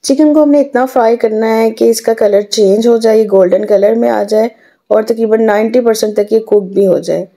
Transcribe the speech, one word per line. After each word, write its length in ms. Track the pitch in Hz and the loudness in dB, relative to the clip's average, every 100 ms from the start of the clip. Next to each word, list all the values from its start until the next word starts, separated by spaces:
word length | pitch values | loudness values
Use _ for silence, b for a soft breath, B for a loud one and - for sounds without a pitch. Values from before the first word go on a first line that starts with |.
चिकन 300 | - 269 302 | -2 0 2
को 80 | 302 | 2
हमने 180 | 294 285 | 2 2
इतना 240 | 277 247 262 | 0 -2 -2
फ्राई 300 | 262 226 233 | 0 0 0
करना 300 | 226 214 220 | -2 -2 -2
है 220 | 226 226 | 0 -2
कि 140 | 220 233 | 0 0
इसका 240 | 226 - | 0 -2
कलर 280 | 226 208 202 | 0 0 0
चेंज 440 | 202 - 196 208 233 | -2 0 2 2 2
हो 100 | 233 | 2
जाए, 260 | 226 220 208 | 2 0 2
गोल्डन 380 | 190 185 190 208 | 2 2 0 0
कलर 300 | 202 202 226 | 0 2 0
में 120 | 233 | -2
आ 140 | 214 | -2
जाए 280 | 208 214 226 b b b _ | -2 -2 -2 b b b _
और 140 | 208 | -2
तकरीबन 380 | 220 226 226 226 | -2 -2 0 0
नाइंटी 400 | 220 208 220 247 | 0 0 0 0
परसेंट 340 | 233 220 214 208 | 0 -2 -2 -2
तक 180 | 208 | -2
ये 60 | 220 | -2
कुक 220 | 220 208 185 | 0 -2 0
भी 120 | 190 196 | -2 0
हो 140 | 147 | 0
जाए। 280 | 175 165 185 | -2 -6 -6